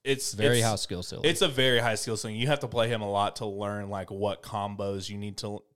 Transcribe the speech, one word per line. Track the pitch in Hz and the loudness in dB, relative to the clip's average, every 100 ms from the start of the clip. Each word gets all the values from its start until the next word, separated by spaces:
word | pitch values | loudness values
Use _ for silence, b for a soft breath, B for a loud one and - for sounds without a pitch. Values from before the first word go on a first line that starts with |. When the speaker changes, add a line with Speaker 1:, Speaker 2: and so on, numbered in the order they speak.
Speaker 1:
it's | 135 135 - | -2 0 -2
Speaker 2:
Very | 101 139 120 | 2 4 4
Speaker 1:
it's | 113 | 4
Speaker 2:
high | 107 | 2
skill | - 90 | -2 -6
ceiling. | 90 - | -6 0
Speaker 1:
It's | 156 170 | 2 4
a | 185 | 2
very | 131 131 120 | 4 4 4
high | 117 107 | 4 0
skill | - 110 | -2 -4
ceiling. | 113 107 | -4 -2
You | 123 | 0
have | 143 | 0
to | 123 | 0
play | 120 113 | 0 2
him | 113 | 2
a | 104 | 0
lot | 101 101 - | 2 2 0
to | 107 | -6
learn, | 98 104 104 101 | -4 -4 -4 -6
like, | 98 92 | -6 -6
what | 98 101 95 | -2 0 -2
combos | - 107 101 101 101 98 98 | -4 -4 -4 -2 -4 -4 -6
you | 104 | -6
need | 104 98 | -8 -6
to, | 107 104 - | -8 -8 -12